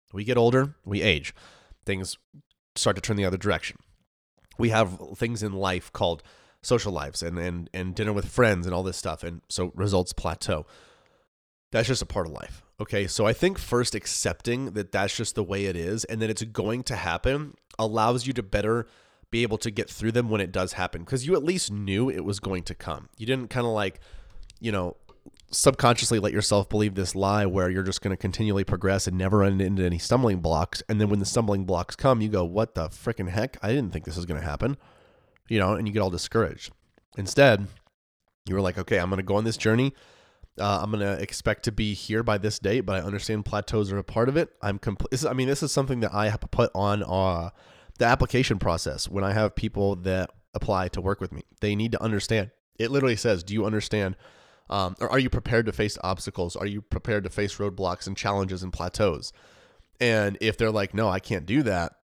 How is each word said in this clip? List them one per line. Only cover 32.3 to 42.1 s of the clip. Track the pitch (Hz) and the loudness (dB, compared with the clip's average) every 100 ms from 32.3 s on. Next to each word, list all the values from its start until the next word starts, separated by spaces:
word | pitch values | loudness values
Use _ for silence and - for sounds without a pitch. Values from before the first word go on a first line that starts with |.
| 104 87 | 0 0
"What | 98 113 - | 0 -2 -2
the | 80 | -6
frickin' | - - 113 87 | -6 -6 -4 -4
heck? | 98 107 - | -2 -2 -4
I | 101 | -2
didn't | 139 104 | 0 -2
think | 82 - | -6 -6
this | 80 | -6
was | 87 | -4
gonna | 73 | -4
happen," | 78 73 117 143 - - _ _ _ _ - | -4 -2 -2 -4 -10 -20 _ _ _ _ -2
you | 110 | 2
know, | 95 | 2
and | 101 107 | 2 0
you | |
get | 107 | 0
all | 95 | 0
discouraged. | 87 - 113 87 - - - _ _ _ - | -2 -2 0 0 -4 -16 -20 _ _ _ -8
Instead, | 98 - 139 104 98 - _ _ _ _ _ _ - | -2 6 8 8 2 -12 _ _ _ _ _ _ -4
you | |
were | 92 | 0
like, | 92 92 | 0 0
"Okay, | 90 101 | 0 2
I'm | 87 | 2
gonna | 95 | 0
go | 95 101 | 0 0
on | 113 | 0
this | 107 | 0
journey. | 110 113 135 - - - _ _ - - | 2 4 2 -2 -20 -20 _ _ -18 -4
Uh, | 101 98 | 0 0
I'm | 107 | 0
gonna | 107 101 | -2 0
expect | 92 98 - - 104 | -2 -4 -4 -2 -2
to | - | -2
be | 104 107 98 | 0 -2 -2
here | - | -2